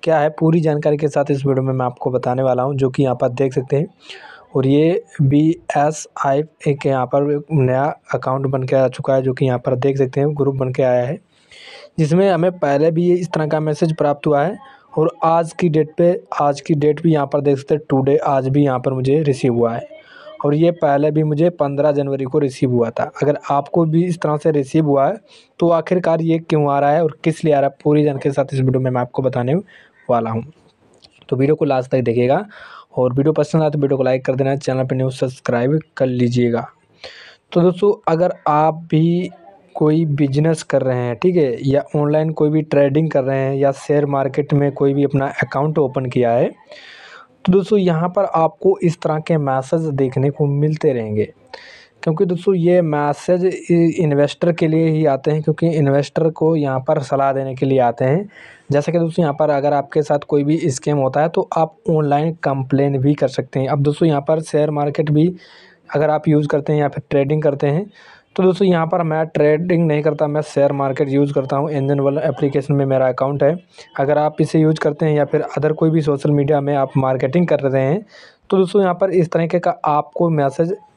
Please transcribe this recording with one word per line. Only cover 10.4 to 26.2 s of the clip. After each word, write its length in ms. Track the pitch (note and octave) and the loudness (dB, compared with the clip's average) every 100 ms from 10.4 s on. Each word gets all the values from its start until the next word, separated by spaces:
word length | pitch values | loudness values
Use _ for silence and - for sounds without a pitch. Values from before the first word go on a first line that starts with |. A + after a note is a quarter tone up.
| C#3 | -2
बन 180 | C3+ C3 | -2 -4
के 100 | B2+ | 0
आया 240 | C3 B2 B2 | 0 0 -2
है, 280 | F3 _ _ _ - - - - - | -6 _ _ _ -20 -20 -20 -14 -4
जिसमें 320 | D3+ E3+ G3 | 0 2 2
हमें 280 | E3+ F3+ F3+ | 2 0 0
पहले 320 | D3 C#3+ D#3+ | 0 2 2
भी 220 | E3 F3 | 2 2
इस 180 | F3+ F3 | 2 0
तरह 160 | D#3 D#3 | -4 -2
का 140 | D#3 | -2
मैसेज 360 | D#3 D3+ E3+ D#3 | -2 0 -2 0
प्राप्त 300 | D3 C#3+ - | 0 0 0
हुआ 160 | C#3+ | 2
है। 160 | D#3 A3 - - _ - | 0 -4 -14 -20 _ -2
और 180 | D#3+ - | -2 0
आज 280 | E3 E3 E3 | 0 2 0
की 160 | - F3+ | -2 0
डेट 260 | D#3 D3+ - | 2 -2 2
पे, 240 | E3+ F#3 - - | 2 2 -6 -2
आज 200 | D3 C#3+ | -2 -2
की 140 | - | -2
डेट 280 | D#3+ D3 D3+ | 0 2 2
भी 100 | E3 | 2
यहाँ 140 | D#3 C#3 | 0 0
पर 140 | D3 | 0
देख 180 | C#3+ C#3 | 0 0
सकते 160 | C3+ | 0
हैं, 80 | D3+ - | -4 0
टुडे, 280 | C3+ C3+ D3 | 0 2 2
आज 320 | D#3 C3+ C3 | 2 0 0
भी 160 | C#3 | 0
यहाँ 140 | C#3+ B2+ | 2 0
पर 140 | C3+ | -2
मुझे 300 | C3 B2+ D3 | -4 0 0
रिसीव 320 | D3 C3 C3+ | 0 0 0
हुआ 200 | A#2 A#2 | 2 0
है। 140 | A#2 - - - - - - | -2 -12 -20 -20 -20 -20 -6
और 100 | D3 | -2
ये 160 | D3 E3+ | 2 2
पहले 400 | E3+ D3+ C#3+ D3+ | 2 0 2 2
भी 120 | D3+ | 0
मुझे 280 | D#3 D3 F3 | -2 0 0
पन्द्रह 420 | F3 C#3+ C#3 D3 | 0 -4 0 0
जनवरी 320 | C#3+ C#3 C3+ | 0 -2 -4
को 140 | C3 D3+ | -2 -2
रिसीव 320 | C#3+ B2+ C3 | -2 -2 0
हुआ 200 | B2 A#2 | 0 0
था। 220 | - - - | -2 -6 -2
अगर 160 | D3 D3 - | -2 -2 -2
आपको 340 | C#3+ D3 F3 | -4 -2 -2
भी 200 | E3 D#3+ | 0 0
इस 160 | F3+ E3+ | 0 -2
तरह 160 | D#3 D3+ | -4 -2
से 140 | E3+ | 0
रिसीव 360 | D3 C3+ D#3+ D#3 | -2 0 0 2
हुआ 200 | C#3 C#3 | 2 0
है, 100 | A3 _ - _ _ | -2 _ -20 _ _
तो 100 | E3+ | 0
आखिरकार 520 | E3 D#3+ F3+ E3+ E3 | 0 0 -2 0 0